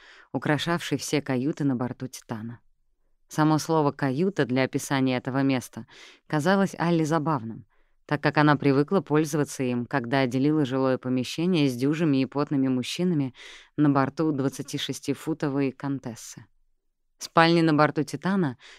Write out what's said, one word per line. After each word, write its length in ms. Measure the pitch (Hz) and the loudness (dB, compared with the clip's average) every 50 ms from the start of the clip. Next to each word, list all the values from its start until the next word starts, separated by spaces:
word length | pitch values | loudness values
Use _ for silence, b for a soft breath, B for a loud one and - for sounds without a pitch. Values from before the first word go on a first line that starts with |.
| B B B B B B - | B B B B B B -8
украшавший 640 | 131 - 160 151 139 - - 135 127 - - 147 | -4 -2 0 0 0 0 -2 -2 -4 -2 -4 -6
все 240 | 123 - - - 143 | -4 -4 -2 -2 -2
каюты 420 | - - 131 123 127 151 - - 147 | -2 -2 -2 -2 -2 -2 -4 0 0
на 120 | 139 131 | 0 0
борту 320 | 117 127 120 117 - 135 | 0 -4 -6 -6 -8 -12
Титана. 520 | 123 - - - - 120 107 110 117 117 - _ _ _ _ _ _ _ _ _ _ _ _ _ | -12 -14 -16 -12 -10 -10 -10 -10 -12 -14 -16 _ _ _ _ _ _ _ _ _ _ _ _ _
Само 320 | - - - 151 156 156 147 | -8 0 2 4 4 4 2
слово 320 | - - 160 160 147 143 | 2 2 2 2 2 2
«каюта» 560 | - - 147 135 127 139 185 196 - - 143 | 0 0 -2 -2 0 0 0 0 0 0 -2
для 160 | 110 127 135 131 | 0 2 0 0
описания 520 | 123 - 139 - - 143 135 131 131 127 | 0 0 -4 -4 -2 0 0 2 0 0
этого 280 | 123 - 131 123 135 135 | -2 -4 -2 -2 0 2
места 420 | 135 135 127 - - - 113 117 B B B B B B B B | 2 0 0 -4 -8 -14 -16 -16 B B B B B B B B
казалось 480 | - - 151 139 180 196 196 196 - - - | -4 -2 0 2 2 2 2 2 0 -2 -2
Алле 260 | 160 170 170 160 160 | 0 0 2 2 2
забавным, 640 | 143 160 165 143 160 156 127 110 113 107 - - _ _ _ _ _ _ _ _ | 2 0 0 0 0 -2 -2 -4 -8 -12 -14 -16 _ _ _ _ _ _ _ _
так 120 | - 151 143 | -6 -4 0
как 200 | - 151 147 156 | 0 2 4 4
она 160 | 147 151 147 | 6 6 4
привыкла 460 | 139 - 143 135 139 147 - 196 190 | 4 4 2 4 4 2 2 0 -2
пользоваться 600 | - - 147 151 160 147 151 151 143 - - - | 0 2 0 0 0 0 0 -2 -2 -4 -4 -4
им, 240 | 135 123 123 120 120 | -4 -2 -2 -4 -4
когда 400 | - - 139 120 120 135 135 135 | -2 -4 -4 -2 0 0 2 2
делила 400 | 123 120 131 135 147 151 156 143 | 2 0 2 2 2 2 2 0
жилое 320 | 120 131 131 131 131 127 | 0 0 0 0 0 0
помещение 720 | 123 - 127 127 127 120 - - - 165 185 190 156 143 135 | 0 -2 -2 -2 -2 -2 -4 -4 -2 0 2 2 2 2 2
с 60 | 123 | 0
дюжими 480 | 120 131 143 160 151 175 156 135 131 131 | 0 0 0 0 0 2 2 2 2 0
и 20 | |
потными 420 | 120 - 139 143 - 151 135 135 | 0 -2 -4 -2 -2 0 0 0
мужчинами 680 | 131 127 127 120 - - - 175 185 170 147 135 127 B B B B B B B B B | 0 0 -2 -2 -4 -4 -2 0 0 0 0 -2 -2 B B B B B B B B B
на 140 | - 151 143 | 2 2 4
борту 400 | 139 139 135 139 143 - 160 156 | 4 4 2 0 0 -2 -2 0
двадцатишестифутовой 1400 | 147 131 131 139 - - 135 - - 143 - - 135 - - - 131 - - 160 160 - 165 143 135 143 139 131 | 0 0 -2 -4 -4 -6 -10 -8 -8 -8 -6 -6 -8 -8 -6 -6 -6 -6 -4 -8 -6 -4 -4 -2 0 0 -2 -2
Контессы. 760 | 120 - - 139 139 127 - 127 110 - - - - - 113 _ _ _ _ _ _ _ _ _ _ _ _ _ _ - | -4 -6 -6 -6 -6 -6 -8 -10 -12 -12 -16 -18 -18 -20 -20 _ _ _ _ _ _ _ _ _ _ _ _ _ _ -16
Спальни 420 | - - - 170 165 165 170 170 | -10 0 4 4 6 6 6 4
на 140 | 165 160 151 | 4 4 4
борту 260 | 147 151 143 147 160 | 4 2 2 2 -2
«Титана» 560 | 139 - - 143 - 180 196 196 175 135 120 B B B B | -4 -6 -6 -6 -4 -2 0 0 0 -2 -4 B B B B